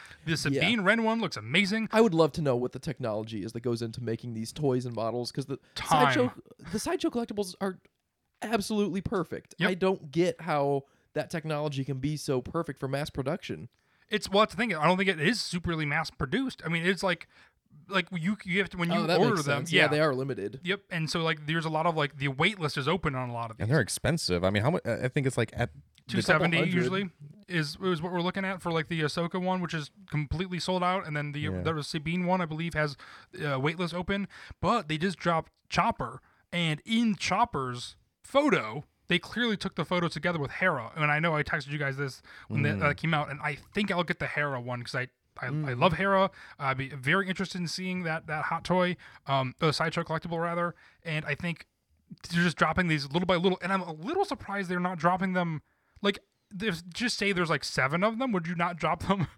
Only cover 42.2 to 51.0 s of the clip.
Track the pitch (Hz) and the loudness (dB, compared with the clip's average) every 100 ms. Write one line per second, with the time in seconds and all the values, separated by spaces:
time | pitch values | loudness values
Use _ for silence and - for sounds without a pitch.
42.2 | - - - 107 - 101 147 143 160 156 | -18 -20 -4 0 2 2 2 2 0 0
43.2 | - 139 147 139 - - 202 180 175 180 | -2 -4 -6 -6 -6 -2 0 0 0 -2
44.2 | 135 - 147 131 123 123 117 131 127 _ | -4 -2 -2 -2 -4 -6 -6 -6 -6 _
45.2 | _ - 127 147 147 123 175 156 196 190 | _ -10 -6 -4 -2 2 2 4 2 4
46.2 | 190 - - - 139 131 135 143 127 185 | 2 -2 -20 -6 -4 -2 -4 -4 0 2
47.2 | 196 185 185 185 170 - 185 180 165 160 | 0 -2 -4 -4 -6 -4 -4 -4 -4 -6
48.2 | 160 151 135 165 - 180 180 175 - - | -4 -6 -4 -4 2 2 2 0 -8 -12
49.2 | - 139 131 - 165 139 160 170 160 160 | -2 0 0 0 0 2 0 -2 -2 -4
50.2 | 175 165 170 170 175 - - _ | -4 -4 -2 0 -2 -4 -16 _